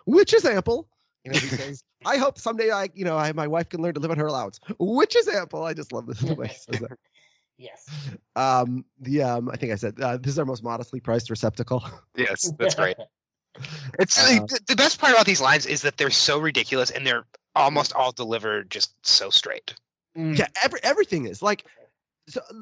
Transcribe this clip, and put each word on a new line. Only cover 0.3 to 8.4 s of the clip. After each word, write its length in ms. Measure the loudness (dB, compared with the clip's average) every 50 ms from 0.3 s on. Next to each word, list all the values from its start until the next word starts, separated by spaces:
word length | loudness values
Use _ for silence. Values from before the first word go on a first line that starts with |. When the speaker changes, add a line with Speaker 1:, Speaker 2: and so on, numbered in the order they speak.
Speaker 1:
is 140 | 6 6 6
ample." 420 | 4 2 2 0 0 -2 -2 -4 -10 _ _ _ _ _ _
You 100 | _ -2
know, 60 | -2 -2
he 80 | 0
Speaker 2:
<laughs> 20 | 0
Speaker 1:
says, 340 | -4 -6 -6 -8 -10 -14 _ _ _ _ -2
"I 100 | 0 0
hope 220 | 2 2 0 -2 -2
someday 320 | -6 -4 -2 0 0 0
I, 180 | 0 0 -4 -6 -6
you 100 | -6 -4
know, 140 | -2 0 0
I, 140 | 0 0
my 140 | -2 -4 -4
wife 220 | -2 -2 -2 -2 -4
can 140 | -6 -4
learn 100 | -4 -4
to 80 | -4 -4
live 100 | -4 -4
on 60 | -2
her 100 | -2 -2
allowance." 320 | -2 -2 -4 -6 -8 -10 -14 _ -14 -6 -4
"Which 380 | -2 0 2 2 2 4 4
is 120 | 2 2 2
ample." 340 | -2 -2 -4 -6 -8 -6
I 120 | -6 -6 -6
just 180 | -8 -10 -8
love 140 | -8 -8 -8
this, 140 | -8 -6 -4
the 120 | -4 -4 -2
way 120 | -4 -6 -10
he 60 | -10
says 260 | -14 -10 -8 -6 -6
that. 160 | -6 -10 -12 -18
Speaker 3:
<laughs> 60 | _ _ _ _ _ _ _ _ _ _ _ _
Yes. 280 | -20 -20 -20 -20 -18 -14 -14 -12 -12 -12 -14 -14 _ _ _
Speaker 1:
Um, 480 | 0